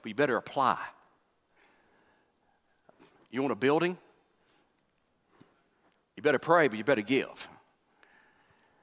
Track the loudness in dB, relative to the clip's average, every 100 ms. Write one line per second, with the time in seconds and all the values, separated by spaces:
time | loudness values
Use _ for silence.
0 | -10 -2 0 0 -4 -2 0 -2 -6 -16
1 | _ _ _ _ _ _ _ _ _ _
2 | _ _ _ _ _ _ _ _ _ _
3 | -20 _ _ -4 -2 0 2 2 0 -4
4 | -16 _ _ _ _ _ _ _ _ _
5 | _ _ _ _ -20 _ _ _ _ _
6 | _ -4 0 0 4 4 4 0 0 0
7 | 2 -2 -2 -10 -18 -18 _ _ _ _
8 | _ _ _ _ _ _ _ _